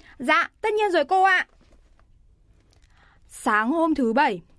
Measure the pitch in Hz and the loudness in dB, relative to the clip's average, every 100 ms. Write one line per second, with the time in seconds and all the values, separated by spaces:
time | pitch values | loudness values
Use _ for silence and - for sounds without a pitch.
0 | - - 262 320 - _ 440 427 415 339 | -20 -8 0 0 0 _ -4 -2 0 0
1 | 285 381 381 359 - _ _ _ _ _ | 0 2 2 0 -4 _ _ _ _ _
2 | _ _ _ _ _ _ _ _ _ _ | _ _ _ _ _ _ _ _ _ _
3 | _ _ - - 254 214 226 330 330 285 | _ _ -20 -8 -2 0 0 0 0 0
4 | 226 226 294 180 - | 0 2 0 -2 -12